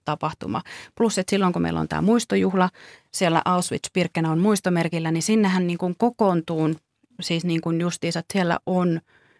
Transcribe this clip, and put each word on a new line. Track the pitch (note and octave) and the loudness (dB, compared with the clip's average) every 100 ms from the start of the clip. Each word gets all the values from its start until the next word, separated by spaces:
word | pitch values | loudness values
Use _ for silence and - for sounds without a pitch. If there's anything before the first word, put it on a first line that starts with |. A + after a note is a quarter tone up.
| - | -6
tapahtuma. | D3+ D#3 - - - - - - - | -4 -4 -6 -6 -6 -8 -16 -12 0
Plus, | A3+ G#3 | 0 0
että | F#3 | 0
silloin | G3+ F#3 | 2 2
kun | F3 | 2
meillä | E3 E3 | -2 -2
on | D#3+ | -2
tämä | D#3 | 0
muistojuhla, | F3 A#3+ - G3 F#3+ F#3 F#3 - - - _ | 2 2 2 0 2 2 0 -2 -20 -20 _
siellä | - F3+ E3 - | -2 2 2 2
Auschwitz-Birkenau | F3+ F3 - - - E3+ - D#3+ D#3+ | 0 -2 -6 -4 -2 -2 0 0 2
muistomerkillä, | G3+ G#3 F#3 F3 E3 E3+ D#3+ | 2 2 2 0 0 -2 -2
niin | E3 | -2
sinnehän | D#3+ A3 G3+ F#3 F3 | 2 2 4 2 0
niin | F3 | -2
kuin | F3+ F3+ | -4 0
kokoontuu | A#3 - G3+ F3 E3 E3 D#3 D#3 _ _ _ - | -2 2 2 2 0 0 0 -2 _ _ _ -12
siis | - E3 F3 | -4 -2 0
niin | E3 | -2
kuin | E3 E3 | -2 -2
justiinsa, | F3 - E3 E3 | -2 -4 -4 -4
että | - | -4
siellä | G3 F3 E3+ - | -2 0 -2 -2
on | F#3 F3+ E3 - _ _ _ | 0 2 0 -6 _ _ _